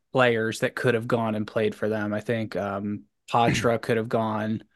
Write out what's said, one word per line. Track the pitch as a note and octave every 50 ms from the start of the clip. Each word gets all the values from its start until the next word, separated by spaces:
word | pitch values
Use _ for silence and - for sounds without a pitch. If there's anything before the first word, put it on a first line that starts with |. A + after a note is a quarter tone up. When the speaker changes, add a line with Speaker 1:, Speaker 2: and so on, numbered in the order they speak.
| _ _ -
Speaker 1:
players | C3 B2+ A#2+ A#2 A2 A2 A2+ A2 -
that | C3 B2 -
could | - - B2+ A#2
have | A2+ A#2
gone | B2 B2 A#2 A2+ A2 G#2+
and | G#2+ G#2+
played | - - A#2 G#2+ G#2+ -
for | - A2 G#2+
them. | A2 G#2+ G#2 G#2 G#2
I | G#2+
think, | - - A#2 A2+ A2 - -
um, | F2+ G2+ G2+ G2 G2+ G#2 G#2 G#2 G2+ - _ _
Speaker 2:
<clears throat> | _ _ -
Speaker 1:
Poitras | - A#2+ A#2 A#2 B2 A#2 A2 A#2+ A#2 A2+
could | - - A#2
have | A2+ A2 A#2+
gone. | A#2+ A2+ A2 A2 G#2+ G#2+ G#2+ G#2+ A2 G#2+ - _ _